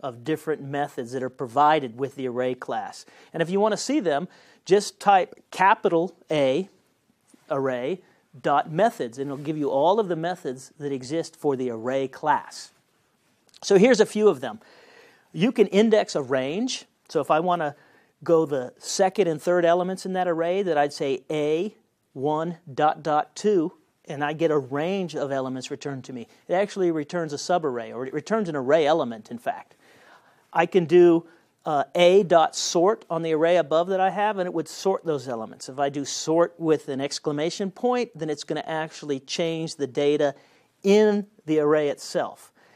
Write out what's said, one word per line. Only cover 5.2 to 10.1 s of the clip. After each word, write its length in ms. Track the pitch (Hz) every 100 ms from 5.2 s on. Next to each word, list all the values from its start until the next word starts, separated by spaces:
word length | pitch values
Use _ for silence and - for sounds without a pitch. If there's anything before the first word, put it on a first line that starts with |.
| 175 - _
capital 640 | - 190 220 202 165 185 - _
A 380 | 156 135 143 190 _ _ _ _ _ _ _ _
array 520 | 147 135 127 131 185 _ _ _ 131
dot 300 | 156 143 156
methods, 460 | 156 226 226 120 123
and 120 | 139
it'll 120 | 139
give 140 | 147 151
you 140 | 143
all 300 | 135 160 214
of 80 |
the 80 | 190